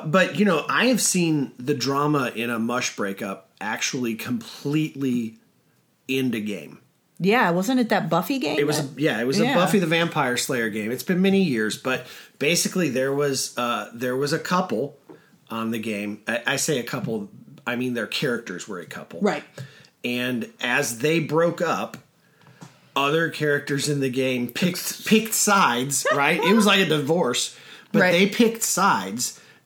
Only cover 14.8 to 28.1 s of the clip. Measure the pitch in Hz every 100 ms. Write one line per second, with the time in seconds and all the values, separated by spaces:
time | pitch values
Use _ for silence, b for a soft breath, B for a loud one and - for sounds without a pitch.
14.8 | 139 - - B B _ - 113 113 113
15.8 | 110 104 104 107 - 117 - 139 - 139
16.8 | 113 147 - 113 101 - - - - 120
17.8 | 127 120 104 - 147 117 - 90 - 92
18.8 | 82 - 76 - 202 - - B B B
19.8 | B _ 123 123 123 123 113 - 123 127
20.8 | 143 117 151 165 143 151 170 - 170 101
21.8 | 226 - - _ B B B B B B
22.8 | _ 135 143 156 165 - 151 143 143 139
23.8 | 143 143 131 123 131 127 120 - 180 180
24.8 | - - - 214 220 - - 196 156 120
25.8 | 135 139 220 175 143 175 160 220 208 196
26.8 | 175 151 139 170 131 120 - B B B
27.8 | B - 180